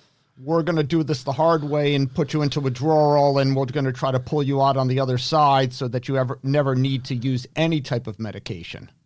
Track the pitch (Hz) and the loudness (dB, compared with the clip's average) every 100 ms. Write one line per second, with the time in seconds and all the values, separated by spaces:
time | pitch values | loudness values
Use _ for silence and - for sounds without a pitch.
0 | _ _ _ - 131 165 160 165 139 165 | _ _ _ -12 -2 0 2 0 2 0
1 | 151 139 - 131 160 165 147 147 147 143 | 0 -4 -4 0 2 2 0 0 2 2
2 | 135 - 143 156 147 147 135 123 151 156 | 0 -2 -2 0 0 0 -4 -2 2 4
3 | 151 147 143 139 135 135 127 147 135 127 | 4 4 4 4 2 0 0 -2 -2 -2
4 | 139 127 127 151 135 139 135 135 127 127 | -2 -2 -2 -2 0 2 2 2 0 0
5 | 131 123 - 160 147 135 131 127 127 120 | 0 -2 0 2 4 4 2 -2 -4 -4
6 | 131 135 127 123 135 147 135 127 135 135 | -2 -2 -2 -4 -2 0 2 2 0 -2
7 | - 127 131 123 - - 165 156 123 123 | -4 -4 -2 -4 -4 -2 0 0 -2 -6
8 | - 104 107 98 - 90 82 - - _ | -6 -10 -10 -10 -10 -12 -12 -16 -18 _